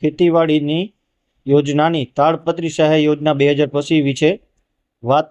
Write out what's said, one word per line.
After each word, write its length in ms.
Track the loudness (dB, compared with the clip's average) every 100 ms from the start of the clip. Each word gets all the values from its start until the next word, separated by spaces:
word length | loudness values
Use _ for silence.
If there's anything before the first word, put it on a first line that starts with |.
ખેતીવાડીની 840 | -6 0 2 2 2 0 -2 -4 -6 -12 _ _ _ _ 0
યોજનાની 600 | 0 2 0 0 -2 -4 -2
તાડપત્રી 540 | 0 0 -4 -6 -6
સહાય 300 | -2 0 2
યોજના 340 | 2 0 0
બે 160 | 0 2
હજાર 200 | 2 0
પચીસ 340 | -2 0 0
વિશે 280 | 0 0 0 0 _ _ _ _ _ _
વાત 240 | -2 -2 -2